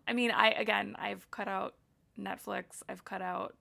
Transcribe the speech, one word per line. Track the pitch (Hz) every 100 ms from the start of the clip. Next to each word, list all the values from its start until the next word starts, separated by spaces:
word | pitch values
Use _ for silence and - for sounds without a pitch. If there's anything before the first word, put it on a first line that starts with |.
| -
I |
mean, | 240 240
I, | - 220
again, | - 220 202 202 -
I've | 208 190 -
cut | - 196
out | 190 - - _ _ _ -
Netflix, | 196 - 208 196 190 - -
I've | 196
cut | - 190
out, | 185 180 - -